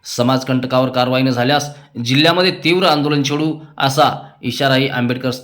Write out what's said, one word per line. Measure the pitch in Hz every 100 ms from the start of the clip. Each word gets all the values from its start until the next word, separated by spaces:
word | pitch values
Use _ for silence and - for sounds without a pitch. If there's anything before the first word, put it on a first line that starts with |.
समाजकंटकावर | - - 123 131 131 127 127 127 127
कारवाई | 127 123 127
न | 131
झाल्यास | 120 120 143 135 - - -
जिल्ह्यामध्ये | 120 135 165 175 185
तीव्र | 180 151 180 180
आंदोलन | 151 147 147
छेडू, | 139 147 156 151 - -
असा | 139 135 139 - - -
इशाराही | 127 120 139 131 135
आंबेडकर | 123 120 123 127 123